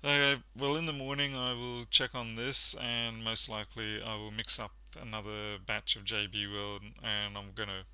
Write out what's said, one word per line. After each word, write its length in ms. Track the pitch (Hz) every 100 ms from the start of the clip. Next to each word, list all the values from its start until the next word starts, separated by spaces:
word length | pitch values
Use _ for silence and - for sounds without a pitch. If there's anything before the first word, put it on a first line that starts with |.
okay, 380 | 147 143 143 139 - -
well, 180 | 139 151
in 120 | 165
the 40 |
morning 440 | 147 135 139 143 135
I 180 | 127
will 320 | 120 123 120 117
check 240 | - 127 131
on 180 | 117
this, 400 | 113 123 135 - -
and 420 | 123 117 117 113
most 240 | 113 113 -
likely 540 | 110 104 - 110 107
I 140 | 113 107
will 160 | 107
mix 280 | 107 113 -
up 120 | 107 - - -
another 600 | 120 107 101 107 104 101
batch 320 | 92 107 - -
of 80 |
J 220 | 101 110 104
B 220 | 104 101
Weld, 340 | 101 101 101 101 -
and 340 | 113 104 104 101
I'm 140 | 101
gonna 320 | 98 104 95 95